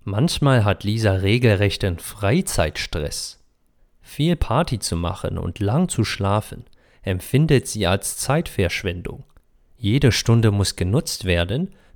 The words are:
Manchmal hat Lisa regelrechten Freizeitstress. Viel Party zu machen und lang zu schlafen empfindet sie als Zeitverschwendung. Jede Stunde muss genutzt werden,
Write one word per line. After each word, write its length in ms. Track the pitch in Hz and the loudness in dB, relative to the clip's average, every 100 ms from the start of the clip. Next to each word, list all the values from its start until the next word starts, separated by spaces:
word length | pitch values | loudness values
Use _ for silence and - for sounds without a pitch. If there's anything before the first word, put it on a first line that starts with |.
Manchmal 600 | - 101 170 - 143 127 104 | -6 0 0 2 2 4 4
hat 180 | 95 | 0
Lisa 300 | 101 110 110 | -2 0 2
regelrechten 840 | 95 98 120 123 98 101 - 101 85 | 2 2 4 4 4 2 0 -2 -4
Freizeitstress. 1400 | - - 101 156 190 - 78 - - 85 73 - - - _ _ _ _ _ _ | -8 -4 0 0 0 0 -2 -2 -8 -6 -6 -8 -12 -16 _ _ _ _ _ _
Viel 340 | - - 156 175 | -16 -2 0 0
Party 440 | - 120 175 104 | 0 -2 0 -4
zu 160 | - 82 | -4 -4
machen 420 | 87 90 - 90 | -4 -4 -6 -6
und 220 | 87 - | -6 -4
lang 300 | 101 135 180 | 0 0 0
zu 140 | - | 0
schlafen 600 | 104 - 98 104 - - - - _ _ | -2 0 0 0 -2 -12 -18 -20 _ _
empfindet 640 | - 92 - 131 156 131 - | -4 -4 0 2 4 4 2
sie 200 | 110 87 | -2 0
als 300 | 101 - - | 0 -2 -6
Zeitverschwendung. 1080 | - 147 175 - 90 - 95 87 - - - - _ _ _ _ | -2 -2 -2 -2 -2 -2 -6 -6 -10 -14 -18 -20 _ _ _ _
Jede 340 | 101 131 131 | 0 4 4
Stunde 400 | - - 117 110 | 4 4 4 4
muss 240 | 101 95 - | 2 0 -2
genutzt 500 | 90 123 - - 92 | 0 0 -2 -6 0
werden, 480 | 85 85 120 190 - _ | 0 0 -2 -6 -10 _